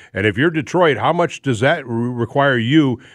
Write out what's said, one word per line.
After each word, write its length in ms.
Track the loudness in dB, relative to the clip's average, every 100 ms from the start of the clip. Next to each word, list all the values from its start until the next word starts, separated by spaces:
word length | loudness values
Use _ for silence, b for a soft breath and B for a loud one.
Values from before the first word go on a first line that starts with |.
| B
And 100 | -2
if 140 | 0 0
you're 120 | 0
Detroit, 480 | -2 -2 2 2 2
how 140 | 0
much 300 | 0 -2 -4
does 160 | -6 0
that 260 | 0 0
re-, 240 | -4 -4 -4
require 480 | -4 -2 0 2 2
you 440 | 2 2 2 -2 B